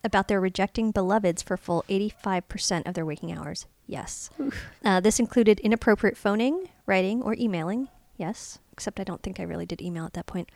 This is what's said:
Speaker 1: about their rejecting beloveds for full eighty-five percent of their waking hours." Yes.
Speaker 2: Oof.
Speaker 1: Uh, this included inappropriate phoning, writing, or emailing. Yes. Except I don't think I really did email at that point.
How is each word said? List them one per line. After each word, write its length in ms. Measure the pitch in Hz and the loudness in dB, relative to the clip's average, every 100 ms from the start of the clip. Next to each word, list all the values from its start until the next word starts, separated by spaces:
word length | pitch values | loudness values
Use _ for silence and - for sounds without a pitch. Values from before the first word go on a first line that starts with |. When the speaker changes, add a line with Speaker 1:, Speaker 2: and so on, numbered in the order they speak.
Speaker 1:
about 240 | 220 196 196 | 0 0 2
their 120 | 202 | 2
rejecting 520 | 185 - 202 - 220 | 2 0 -2 0 0
beloveds 500 | 208 185 214 196 170 | 2 2 2 2 0
for 140 | - 180 | -2 -6
full 280 | - 170 - | -2 -2 0
eighty-five 580 | 196 208 - 208 185 - | 0 -2 -4 -2 -2 -2
percent 380 | - - 175 - | -4 -2 -2 -2
of 80 | |
their 100 | 180 | -4
waking 280 | 160 151 165 165 | -4 -6 -6 -8
hours." 300 | 151 165 - _ - | -8 -10 -14 _ -12
Yes. 420 | - - - - - | -10 -8 -12 -12 -8
Speaker 2:
Oof. 260 | 277 - - - | -6 -6 -10 -4
Speaker 1:
Uh, 160 | 220 185 | 2 4
this 180 | 196 - | 4 4
included 400 | 233 - 220 208 | 2 4 6 6
inappropriate 560 | 214 226 - 208 208 - | 4 2 4 4 4 0
phoning, 520 | 208 208 247 330 370 _ - | 0 2 2 0 -4 _ 0
writing, 360 | 190 185 226 | 2 2 0
or 120 | 254 | -2
emailing. 540 | 226 233 175 160 220 269 - _ - | 0 0 0 -2 -4 -6 -10 _ -8
Yes. 440 | 165 220 - - _ | -6 -6 -10 -18 _
Except 280 | - - - | -10 -8 -6
I 40 | |
don't 200 | 196 175 | -8 -6
think 160 | 196 185 | -8 -8
I 20 | |
really 240 | 175 165 170 | -8 -6 -6
did 160 | 170 | -8
email 220 | 175 170 160 | -6 -6 -6
at 60 | |
that 140 | - - | -8 -8
point. 220 | 180 170 | -8 -8